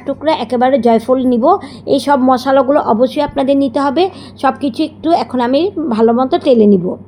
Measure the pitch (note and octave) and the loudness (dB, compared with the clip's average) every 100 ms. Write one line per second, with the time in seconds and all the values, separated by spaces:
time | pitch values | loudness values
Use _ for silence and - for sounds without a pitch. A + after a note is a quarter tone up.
0 | - C4+ D4 D#4+ B3 B3 B3+ C4+ A#3 A3+ | -6 -6 -4 -4 -4 0 2 2 4 2
1 | A3+ C4 B3+ A#3+ C#4 G4 - - - C#4 | 2 0 0 2 2 0 -4 -12 -2 -2
2 | C#4 C#4 B3+ B3+ C4+ C4+ B3+ D4 - G#3+ | 0 2 2 0 2 0 2 0 0 0
3 | B3+ D4 C#4+ C#4 C4+ C#4 C#4 C#4+ C#4 C4+ | 0 -2 -4 -2 0 0 0 -2 -2 0
4 | F#4 - - - C4+ C4 C#4 G#3+ D#4 - | -2 -4 -20 -6 -4 -2 -6 -4 -6 -6
5 | D#4 E4+ A3+ B3 A#3+ C#4 F#4+ G4+ D4+ A3 | -2 -2 -2 -4 -2 0 -2 -4 -4 0
6 | A3+ A#3 C4 F4 D4+ A#3 G#3 F#3+ F3+ - | 2 2 0 0 2 4 4 2 0 -10